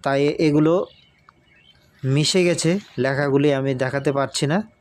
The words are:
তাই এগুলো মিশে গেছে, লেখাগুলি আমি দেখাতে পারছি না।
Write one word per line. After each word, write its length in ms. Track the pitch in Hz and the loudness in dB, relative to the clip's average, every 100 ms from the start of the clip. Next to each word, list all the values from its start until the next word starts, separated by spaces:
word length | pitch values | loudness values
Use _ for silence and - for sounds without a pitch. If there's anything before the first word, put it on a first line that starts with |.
তাই 160 | 139 139 147 - | -2 0 0 0
এগুলো 360 | 156 147 156 175 - - _ _ _ _ _ _ _ _ _ _ 131 | 2 2 2 2 -2 -14 _ _ _ _ _ _ _ _ _ _ -2
মিশে 260 | 139 151 185 175 | 0 2 2 2
গেছে, 220 | 165 160 196 - - | 0 0 -2 -6 -4
লেখাগুলি 440 | 131 135 143 139 147 135 | -2 0 0 2 2 0
আমি 140 | 135 127 | -2 -2
দেখাতে 280 | 131 139 139 139 | -2 -2 -2 -2
পারছি 260 | 135 - 143 | -4 -4 -2
না। 120 | 180 214 _ | -2 -4 _